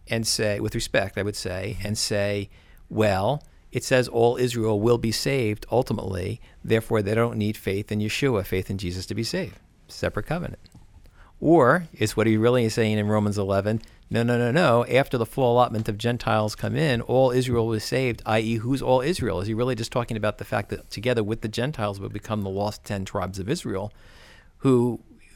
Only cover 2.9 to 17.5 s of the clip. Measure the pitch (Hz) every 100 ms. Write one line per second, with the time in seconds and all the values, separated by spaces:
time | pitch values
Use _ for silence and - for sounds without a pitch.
2.9 | 107 107 95 104 147 - - - 127 -
3.9 | 127 120 117 117 123 123 120 110 107 113
4.9 | 120 113 - 143 139 107 107 - 117 131
5.9 | 107 98 92 92 110 - - - 110 -
6.9 | 113 98 110 120 113 104 110 104 98 104
7.9 | 107 107 - 139 107 - 92 92 95 87
8.9 | 92 - 101 - 180 131 95 _ _ -
9.9 | - 87 104 - 170 - - - - -
10.9 | - - - - - 139 165 123 170 165
11.9 | - 107 - 110 107 117 127 113 117 110
12.9 | 107 104 107 104 101 98 98 101 110 -
13.9 | - - 110 117 120 120 147 160 117 120
14.9 | 127 139 127 113 - 123 120 120 107 113
15.9 | 104 123 120 - 110 107 - 107 120 156
16.9 | 117 - 123 131 127 127